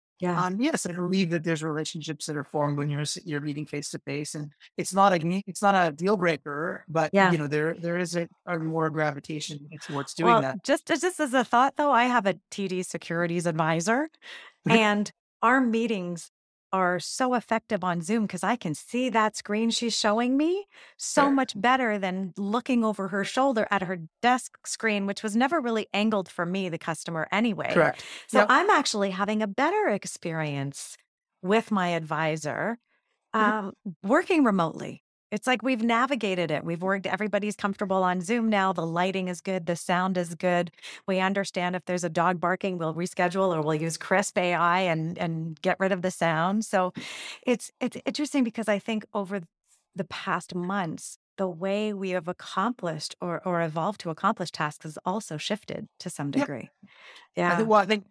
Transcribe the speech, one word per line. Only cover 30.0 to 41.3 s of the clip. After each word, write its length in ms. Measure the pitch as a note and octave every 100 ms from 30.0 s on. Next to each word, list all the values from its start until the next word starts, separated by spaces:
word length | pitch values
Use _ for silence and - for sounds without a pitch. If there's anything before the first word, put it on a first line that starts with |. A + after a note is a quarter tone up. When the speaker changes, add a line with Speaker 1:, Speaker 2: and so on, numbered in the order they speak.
| - - F3 D#3+ D3+ C#3 C#3 - - - _ _ _ _
Speaker 1:
with 300 | F#3 A3 -
my 160 | G#3 F3+ E3+
advisor, 840 | D#3 D#3 D#3+ D#3 D3+ B2 F3+ A#3 _ _ _ _ _
Speaker 2:
Mm-hmm. 340 | A3 G#3+ G#3+ G3
Speaker 1:
um, 60 | - G3+ E3
working 400 | G3 D4 F#4 E4+
remotely. 600 | B3+ F#3+ E3 - - - _ _ _
It's 160 | G#3+ -
like 160 | B3+
we've 220 | B3 B3
navigated 680 | A#3 A#3 B3+ C4+ G#3 F3+ E3
it. 120 | D3
We've 180 | E3+ E3
worked, 240 | F#3+ G3 F#3
everybody's 520 | F#3 G#3 G3+ G#3 G3
comfortable 440 | G3+ G3 G3 F#3+
on 200 | F#3 F#3
Zoom 260 | F3 A#3+ A3+
now. 240 | G#3 F#3+
The 140 | F3 E3
lighting 420 | E3 F#3+ F#3+ F#3
is 140 | F3
good. 240 | - F#3 E3+
The 100 | E3+
sound 420 | - F3+ F#3 F#3
is 180 | F3 E3+
good. 360 | F3+ F3 F3+ - - - -
We 140 | F#3
understand 560 | F#3+